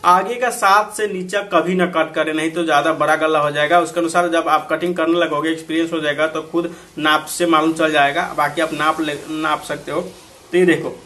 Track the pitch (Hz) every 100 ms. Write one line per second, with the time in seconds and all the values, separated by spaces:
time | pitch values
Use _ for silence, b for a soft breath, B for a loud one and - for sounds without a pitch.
0 | 175 185 202 240 247 240 196 202 208 -
1 | 208 185 180 202 202 170 170 185 175 165
2 | 156 165 156 156 160 165 165 147 160 147
3 | 147 156 156 156 147 147 147 175 165 175
4 | 165 175 175 165 151 151 - 160 175 175
5 | 160 170 165 147 160 160 - 160 165 165
6 | 151 147 156 160 156 170 170 B B -
7 | 156 151 - - 170 156 160 160 160 151
8 | 143 156 185 - 143 143 156 151 156 160
9 | 156 143 - 156 156 147 - 147 - 151
10 | 185 - - - - 175 180 160 - -